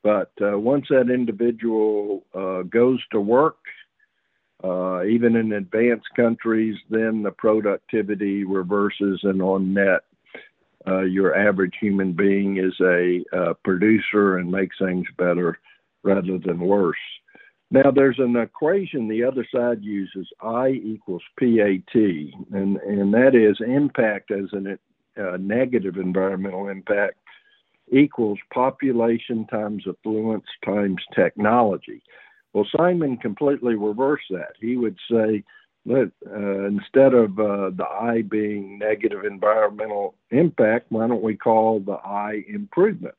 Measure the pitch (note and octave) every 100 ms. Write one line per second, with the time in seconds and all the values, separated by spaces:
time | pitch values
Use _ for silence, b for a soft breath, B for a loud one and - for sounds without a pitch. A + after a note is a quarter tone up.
0 | G#2 G#2 F2+ - G2+ G2+ A2+ C#3+ C3+ C3+
1 | B2 B2+ A#2+ G2+ A#2+ A2+ A#2 A2 G#2+ G#2
2 | G#2 G2 _ F#2 F#2+ F#2 F2+ A2+ B2 B2+
3 | - A2+ G2+ B2 D#3 - - - - _
4 | _ _ _ _ _ _ F#2 F2+ F#2 F#2
5 | F#2+ A#2 A#2 A2+ A2 G#2 F#2+ A2 A#2+ A2+
6 | - - A#2+ A#2 A2+ A2 A2 G#2 _ A2
7 | A2 A2 G#2 F2+ A2 A2 G#2 F#2+ _ A2+
8 | G2+ G2+ G2+ G2+ F#2+ G2 F2+ G2+ G2+ -
9 | G2+ F#2 G2+ F#2+ F#2 F#2+ F#2+ G2 G2 F2+
10 | _ _ B B B _ _ _ - F#2+
11 | F#2+ F#2+ F#2+ D2+ G#2 F#2+ F#2 - G#2+ G2
12 | F#2+ E2+ G2 G2 G2 G2 F#2 F2+ F#2 F2
13 | F2+ F2+ - F2+ E2+ E2 - F#2 G#2+ A2
14 | - G#2 G2+ F#2 F2 F#2+ F#2+ - F#2+ F2+
15 | E2+ - F2+ F2 E2+ E2 b b b _
16 | F#2+ G2 F2+ F#2 E2+ E2+ F2+ G2+ F2+ -
17 | - - _ b b b _ C3 C#3 C3+
18 | C#3 B2 B2+ A#2+ A2+ - D#3 G3+ F3+ D3+
19 | A2 A2 B2 B2+ A#2 C3 A#2+ A2+ G2+ G2+
20 | F#2 G2 F#2 - A2 A#2 C3+ C3+ A2 A2
21 | - F2 - - B2+ A2+ G#2 F#2+ - A#2+
22 | G#2 E2 D2 C2+ - G2 G2 G2 G2+ G2+
23 | G2 A2 C3 B2 G#2+ G2 A2+ C3+ D3 -
24 | A2 G2+ - G2+ G2 G2+ F#2+ F#2+ _ _
25 | _ - G2 F2+ F#2+ A2+ C3 B2 F#2+ F2+
26 | F#2 F2+ F#2+ F#2+ F#2+ F#2 G2+ F#2+ F#2 G2+
27 | G2+ - _ b b b _ _ _ C3
28 | C#3+ - A2 G2+ - - B2+ C3 C#3 A#2+
29 | A2+ A#2 - A#2 G#2+ A2 G#2+ G#2 G2 E2+
30 | G#2+ A2 A2 G#2+ - - - G2+ G2+ F2+
31 | - - F#2 - G#2 A#2+ A2 F2+ - G#1+
32 | _ b b b _ G#2 G#2 D#3 F3 F3+
33 | D3 A#2+ A#2+ G2+ C#3+ C#3 A#2+ A2 G#2+ G#2
34 | C3+ D3 - F2+ - - A2 B2 A2+ F#2+
35 | - A#2 A2 G#2+ - b b _ G#2+ C3
36 | G2+ _ G2 G2+ G2+ G2 G2 G2+ - C3+
37 | C3+ B2 A2 F#2+ G#2+ G2+ F#2+ F#2 - G2
38 | A#2 A2+ G#2 G#2+ G#2+ G#2 G2 G2+ G#2+ G#2+
39 | G#2+ G2+ G2+ G2 G#2 A2 G#2+ G#2 A2 G#2
40 | G2+ _ _ B2 E3+ - A2 A#2 _ A2
41 | A#2 A#2 A2 G#2+ - A2 A2 A2 G2 G2
42 | - G2+ G#2 G#2+ - G#3 G3+ - G3+ F#3
43 | -